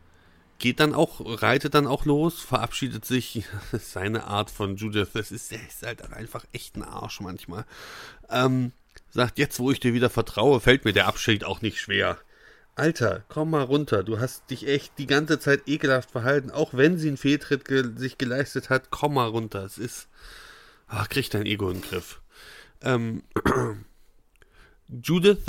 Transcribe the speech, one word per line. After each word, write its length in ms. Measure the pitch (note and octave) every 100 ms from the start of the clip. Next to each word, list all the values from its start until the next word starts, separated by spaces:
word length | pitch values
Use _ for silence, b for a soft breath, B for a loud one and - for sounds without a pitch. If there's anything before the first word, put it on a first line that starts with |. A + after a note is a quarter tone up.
| b b b b b _
geht 220 | B2 A#2+
dann 140 | D3+
auch, 260 | C#3+ F3 - - A2+
reitet 320 | G#2+ B2+ D3
dann 120 | D3 C#3
auch 180 | C#3+
los, 360 | D3+ D3 E3 -
verabschiedet 640 | - B2 A2+ - B2+ A2
sich, 400 | - B2+ - A#2 - G2+
<laughs> 100 | - A2+
seine 440 | - F#2 G2 A2
Art 260 | - G#2 G#2
von 260 | - G2+ G2
Judith, 340 | A2 G#2 F#2+
das 160 | A2+ G#2
ist, 200 | G#2+ -
der 160 | A2 G#2
ist 160 | -
halt 300 | B2 A2+ -
einfach 320 | A2+ A2 - -
echt 240 | A#2 - -
ein 60 |
Arsch 380 | - - - -
manchmal. 440 | G2 F2+ - E2+ - B B B B B -
Ähm, 440 | B2 C3 B2+ B2 - _ - -
sagt, 280 | - B2 -
„Jetzt, 200 | C#3+ -
wo 100 | B2+
ich 100 | C#3
dir 140 | B2+
wieder 160 | A#2+ A#2+
vertraue, 500 | - - - B2+ B2+
fällt 240 | B2+ C3
mir 80 | A2+
der 140 | G2 F#2
Abschied 380 | - - G#2
auch 180 | D#2+ G2
nicht 180 | A2 -
schwer.“ 380 | - G2 F#2 F2+ _ b b b b
Alter, 500 | - D3+ D#3+ A2+ F2+ -
komm 220 | D#3 D#3
mal 140 | D#3
runter, 400 | B2+ C#3+ C#3+ G#2
du 160 | F#2 A2
hast 300 | B2+ - -
dich 160 | B2+ G#2+
echt 300 | C#3 - -
die 80 | C3+
ganze 340 | C#3+ D3+ D3+
Zeit 260 | - C#3 -
ekelhaft 460 | D3 C#3 C3 -
verhalten, 380 | C3 A#2+ C#3+ C3
auch 240 | C#3+ D3+
wenn 220 | B2+ D3+ F3+
sie 120 | D#3
einen 80 | C#3
Fehltritt 480 | C#3 C#3+ - C3+
ge-, 320 | - C3+ B2 A2+
sich 220 | C3 -
geleistet 520 | B2+ B2+ C#3 C3+ -
hat, 200 | C3 -
komm 240 | - D3
mal 140 | C#3 A#2
runter, 360 | A2+ A2+ G2+
es 140 | F#2+ -
ist, 300 | A#2 - - B B B B B B B B
ah, 200 | G#2 G#2
krieg 220 | C#3+ B2
dein 160 | G#2+ G#2
Ego 240 | G#2 F#2+
in 100 | F#2
den 20 |
Griff. 380 | - F2+ - - - B B B B _
Ähm, 420 | B2 B2+ A2+ A2+ -
<clears throat> 500 | - - C3 B2 G2+ - _ - _ _ _ b b b b -
Judith, 600 | B2 A#2+ F3 F#3+ G3